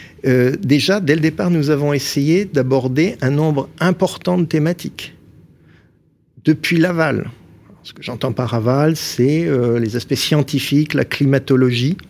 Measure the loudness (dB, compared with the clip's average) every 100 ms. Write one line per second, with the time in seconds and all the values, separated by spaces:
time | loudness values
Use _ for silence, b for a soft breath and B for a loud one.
0 | B B 0 2 2 0 0 2 2 0
1 | 2 2 0 0 0 0 2 0 0 -2
2 | -2 -2 0 0 0 -2 2 0 0 0
3 | 0 0 0 2 0 0 -4 -2 0 2
4 | -2 -2 -2 -2 0 0 0 -2 -8 -12
5 | -18 -20 -20 -20 -20 _ b b b b
6 | _ _ _ -6 0 0 0 0 2 2
7 | 0 0 -6 -12 -20 -20 -20 -20 -20 -16
8 | -14 -6 -4 -2 -2 -2 0 2 2 0
9 | -6 0 0 2 0 0 0 0 -2 -4
10 | -4 -4 0 0 0 -2 0 0 0 -2
11 | -2 -2 0 0 2 2 2 2 -2 -4
12 | -8